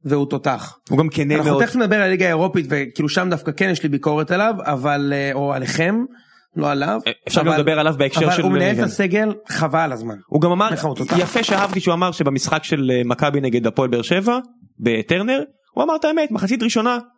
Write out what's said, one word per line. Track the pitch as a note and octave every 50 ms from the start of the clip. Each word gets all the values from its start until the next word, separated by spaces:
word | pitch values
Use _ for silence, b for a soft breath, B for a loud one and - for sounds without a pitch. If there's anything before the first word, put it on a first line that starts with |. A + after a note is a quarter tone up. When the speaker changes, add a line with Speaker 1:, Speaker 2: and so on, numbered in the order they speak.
| -
Speaker 1:
והוא | C#3 C#3+ C#3+ C#3+ C#3
תותח. | C#3+ C3 - C#3+ B2+ A2+ - - - _ _ -
Speaker 2:
הוא | -
גם | C3 D#3+ D#3
כנה | - D#3+ D3 C#3+ D3+
Speaker 1:
אנחנו | D3+ D3+ D3
Speaker 2:
מאוד. | C#3+ C#3 A#3
Speaker 1:
תכף | A#3 -
נדבר | B3 A3+ G3 G#3+
על | G#3
הליגה | G3 F#3 F#3+ F3+ F#3
האירופית, | F3+ E3 D#3 F3 F#3+ - F3 D3+ B2+
וכאילו | D3+ C#3+ C#3 - - - D3+ D3
שם | - F#3 F3+ F#3
דווקא | E3+ D3+ - D#3+
כן | D3 - F#3+ F#3+
יש | F3 D3+ -
לי | D3+
ביקורת | C#3+ C3+ - D#3 D3 D3+ D#3 D3+
עליו, | F3+ F#3 G#3 A3+ A3+ G3
אבל, | - C#3+ D3 C3 B2+ D3 C#3+ C#3+ C#3+ C#3+ C#3+
אה, | C#3 C#3 C#3 C3
או | C3+ C#3+ C#3 C#3+
עליכם, | C3 C3 B2 - D#3 E3 F3+ G#3 A#3 B3 C#4 B B B B B B B B _
לא | D#3+ D3 D3
עליו, | C#3+ C#3 C#3+ - - A2+ - A#2 A2+ _ _
Speaker 2:
אפשר | - - E3+
גם | D#3+
Speaker 1:
אבל, | E3 D#3 D#3
Speaker 2:
לדבר | D3 D#3+ D#3+ D3+
עליו | D3+ D#3 D#3
בהקשר | C3+ C#3 C3+ - E3 D#3+
Speaker 1:
אבל | D3+
Speaker 2:
של | - F3
Speaker 1:
הוא | E3+ F#3
מנהל | F#3+ F3+ F3+ F#3+
את | G#3+
Speaker 2:
כן. | A3 A3
Speaker 1:
הסגל, | F#3+ G#3 - G3 F#3 F3+ G#3 A3 G#3+ G#3 G#3 -
חבל | - - - D#3+ D3+ C3+ D#3+ E3 D3+
הזמן. | C3 A2 A2+ A#2 G#2+ G2 -
Speaker 2:
הוא | _ - D#3
גם | D3+ F3
אמר, | F3 F#3 G#3 A3+
Speaker 1:
איך | E3+ D3 D3+
הוא | D#3 D3+
תותח? | - C3+ - E3 F3
Speaker 2:
יפה | F3+ E3 - A#3 A3+
שאהבתי | - G3+ F#3+ G3+ F#3+ F#3 F#3+
שהוא | - F#3 E3+
אמר | E3+ F#3 F#3
שבמשחק | E3+ - E3 C#3 C3+ C3 - - D#3+ D#3 -
של, | - D#3+ C#3+ C3+ B2+ B2+
אה, | B2 A#2+
מכבי | A#2+ B2 - D#3 D3 C#3 C#3+
נגד | C3+ B2+ A2+ B2 A2+
הפועל | A2+ - - C3 B2
באר | A#2 A#2+
שבע, | A2+ - E3+ F#3 G3 A#3 A#3+ B3+ B3+ - _ _ - - _ -
בטרנר, | A2+ A#2 A#2 A2 G#2+ - E3 F#3 G3+ A#3+ C4 C4+ D4 C#4 _ _ _ _ _
הוא | - C4
אמר | D#4+ D#4+
את | D#4 -
האמת, | D4+ D#4 D#4+ D4+ D4
מחצית | A3 F#3+ F#3 F#3+ B3 B3+ -
ראשונה | A#3+ - A#3 A3 B3 B3 A#3+ A#3+ - _